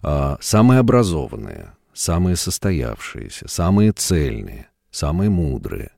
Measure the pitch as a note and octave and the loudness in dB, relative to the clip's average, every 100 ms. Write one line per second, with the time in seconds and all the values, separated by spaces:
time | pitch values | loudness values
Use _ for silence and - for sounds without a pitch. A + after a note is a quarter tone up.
0 | - D2 C#2 C#2+ - G#2+ A#2+ B2+ B2 B2 | -2 0 0 -2 0 4 6 6 6 4
1 | G#2 E2 B1+ - - - G1+ _ _ - | 2 -2 -4 -10 -12 -14 -16 _ _ -8
2 | - E2+ F2+ F2 - - G2+ E2+ A#1+ G#1+ | -2 0 2 0 -2 -4 -2 -2 -4 -8
3 | - - A1 - - - F2 G2 G#2+ - | -12 -14 -14 -14 -10 -2 2 4 4 2
4 | - F2 C#2+ A1 G1+ G#1+ A#1 _ _ - | 0 0 0 -4 -10 -14 -18 _ _ -6
5 | D2 E2+ G#2 F#2 D#2 A#1+ G1+ G1+ - | -2 0 2 2 0 -2 -6 -10 -12